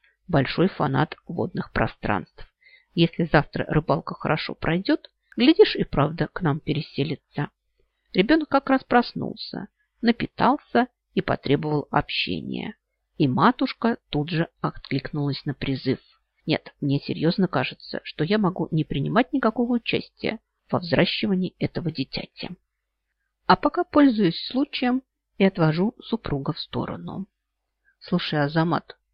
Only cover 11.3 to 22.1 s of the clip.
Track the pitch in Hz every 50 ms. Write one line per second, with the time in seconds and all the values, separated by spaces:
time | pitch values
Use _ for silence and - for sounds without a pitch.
11.3 | 135 - - - 139 147 160 151 151 147 - - - 147 - - - - - -
12.3 | - - - - 64 - - 214 - - _ _ _ _ _ _ _ - 156 131
13.3 | 127 127 151 226 247 - 139 - - - - 226 233 - _ _ - 147 147 165
14.3 | 180 156 - - - _ - 151 - - - - 139 135 - - - 151 143 143
15.3 | 139 - - 156 143 - - 139 135 127 - 135 123 - - _ _ _ _ _
16.3 | _ _ _ - 147 - - - - _ - 143 135 143 - - 127 - 139 165
17.3 | 180 - 185 170 - 139 127 - - - - - - - - - - - 151 160
18.3 | 202 220 208 170 185 - 165 - - 156 147 - - 143 143 151 147 214 269 -
19.3 | - 269 - 220 220 - 240 233 247 233 - - - 226 - - _ _ - -
20.3 | 214 226 - _ _ _ _ _ - - 180 170 - - 170 - - - - 214
21.3 | 196 185 185 - - _ - 147 - - - 156 156 - 135 -